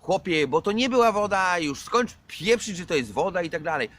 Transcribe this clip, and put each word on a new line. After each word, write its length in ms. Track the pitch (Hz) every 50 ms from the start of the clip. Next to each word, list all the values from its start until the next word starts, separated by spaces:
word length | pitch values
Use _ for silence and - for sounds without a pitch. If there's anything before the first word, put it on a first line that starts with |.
| -
chłopie, 440 | - 180 190 - 190 165 156 147
bo 160 | 131 143 160 160
to 100 | 202 208
nie 160 | 220 247 262
była 240 | 240 254 233 226 208
woda, 460 | 208 208 208 202 190 185 185 180 175
już 220 | 165 147 139 -
skończ 360 | - - - 233 247 - - - _
pieprzyć, 500 | - - - 151 214 226 240 - 226 196
że 100 | 170 180
to 80 | 160 175
jest 180 | 147 127 107 101
woda 300 | 110 156 196 175 180 175
i 80 | 160
tak 120 | 165 165 151
dalej. 260 | 165 160 147 120 107 -